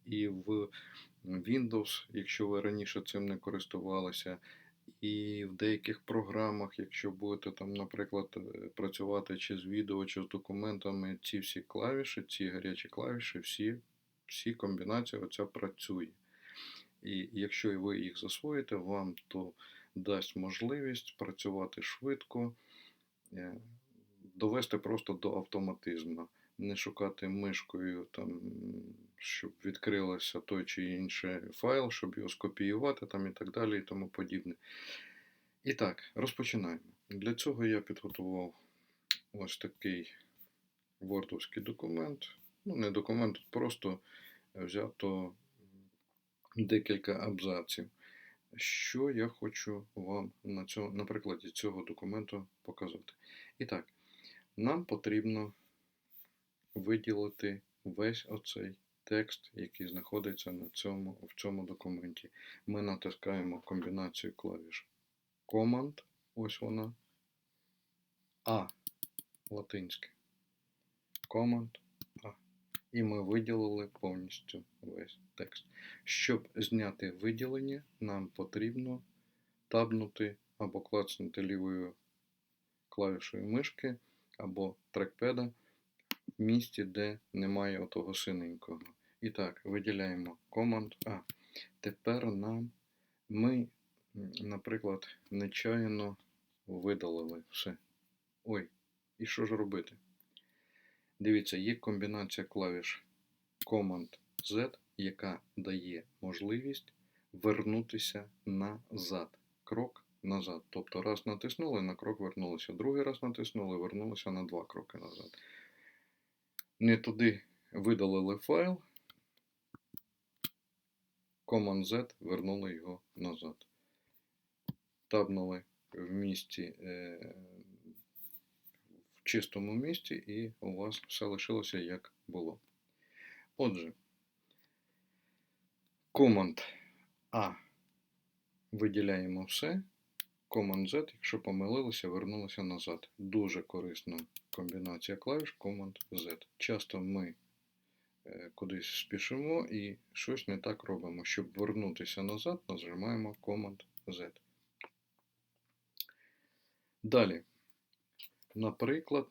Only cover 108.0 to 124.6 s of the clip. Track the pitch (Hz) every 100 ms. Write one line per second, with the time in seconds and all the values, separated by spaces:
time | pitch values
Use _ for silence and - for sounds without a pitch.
108 | - 104 104 - 104 95 101 107 - 104
109 | 90 95 82 - _ _ - 110 123 -
110 | _ _ 98 98 92 82 - 92 - 92
111 | 104 104 113 101 123 - 160 107 92 87
112 | - 104 95 98 90 85 - 92 131 139
113 | 139 135 123 117 113 110 95 87 90 101
114 | 113 101 98 92 87 85 85 90 87 87
115 | 87 87 - - - - - - - -
116 | _ _ _ _ _ - - - 113 113
117 | 113 110 117 101 - _ _ 101 104 104
118 | 98 95 95 104 - 165 180 185 - -
119 | - - _ _ _ _ _ - _ -
120 | - _ _ _ - - _ _ _ _
121 | _ _ _ _ - 113 101 95 95 117
122 | 123 - 87 90 95 101 95 82 87 90
123 | _ 90 90 80 82 - - _ _ _
124 | _ _ _ _ _ _